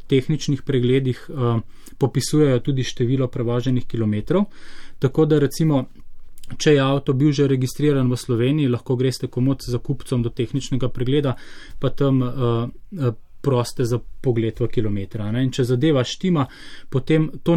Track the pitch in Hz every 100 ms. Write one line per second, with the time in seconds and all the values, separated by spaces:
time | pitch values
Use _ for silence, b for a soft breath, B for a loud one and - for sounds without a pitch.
0 | - 135 127 156 - 143 - 135 120 131
1 | 131 120 - 165 120 113 - b b -
2 | 135 - - 151 147 123 - 135 123 -
3 | 120 135 127 - 117 120 123 127 - 117
4 | 107 104 107 175 202 b b b b -
5 | 131 139 160 151 139 - 160 143 - -
6 | - - - - - - 160 147 135 139
7 | 135 131 147 139 139 135 127 - 147 139
8 | 127 123 - 117 123 151 139 120 - 123
9 | 131 - 123 - 131 135 - 120 - 139
10 | - 127 113 - 117 139 - 131 123 -
11 | 123 147 139 120 B B B - 131 -
12 | 139 135 123 131 120 117 120 - - 190
13 | 131 110 - - - 123 117 - 123 117
14 | - - 127 117 113 - 113 - 107 101
15 | 98 - 104 117 131 127 123 127 156 143
16 | 120 - 185 165 131 B B B - 131
17 | - 160 156 - -